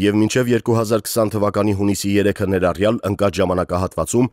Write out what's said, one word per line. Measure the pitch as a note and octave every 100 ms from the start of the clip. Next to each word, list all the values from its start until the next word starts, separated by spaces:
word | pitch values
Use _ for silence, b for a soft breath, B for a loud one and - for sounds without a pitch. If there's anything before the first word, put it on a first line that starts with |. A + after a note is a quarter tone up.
և | G2+ G#2
մինչև | A2 C3 B2
երկու | A#2 - A2+
հազար | G#2+ A2 -
քսան | A#2+ G#2+ G#2+
թվականի | G#2 G#2 G#2 G2
հունիսի | G2+ G2 G2+ G2+
երեքը | G2+ G2 F#2+
ներառյալ | F#2+ F2+ E2+ G2+ A#2 F#2+
ընկած | G2 G2+ F#2+
ժամանակահատվածում | F#2 F2+ F2 F2+ F#2 - D#2+ A#2 B2+